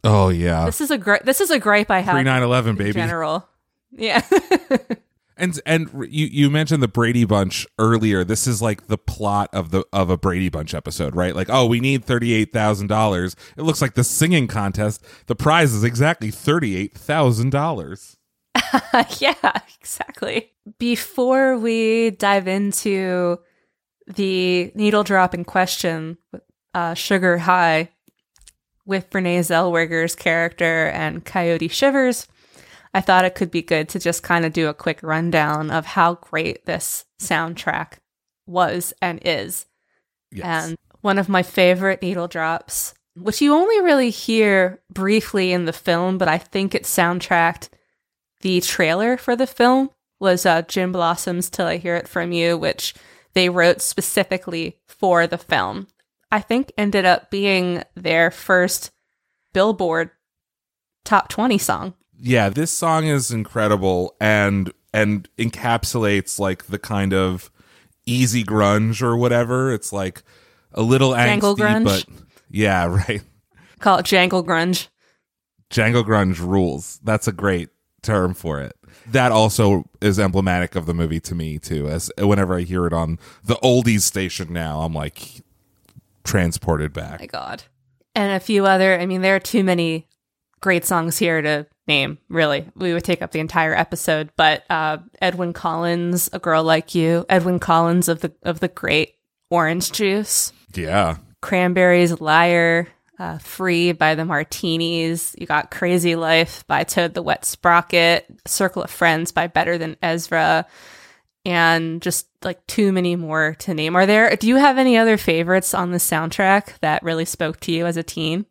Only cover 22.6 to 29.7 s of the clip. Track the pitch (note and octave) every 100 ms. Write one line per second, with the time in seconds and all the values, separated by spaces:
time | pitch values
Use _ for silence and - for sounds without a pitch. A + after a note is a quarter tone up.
22.6 | G3+ G3 G#3+ G3 F#3 F3+ F3 F3 _ _
23.6 | _ _ _ _ - F#3+ F#3+ F#3 F#3 F3+
24.6 | F3 G#3 G#3 G#3+ G3+ G3 F3+ F3 F3 F#3+
25.6 | F3+ - F3 D#3+ D#3+ E3+ _ - _ _
26.6 | _ F3+ E3+ E3+ - G3 F3+ F3 E3+ F3+
27.6 | E3+ D#3+ E3+ _ _ _ _ _ - _
28.6 | _ _ F#3+ F#3+ F3+ A3+ F3+ F3 E3+ E3
29.6 | F3+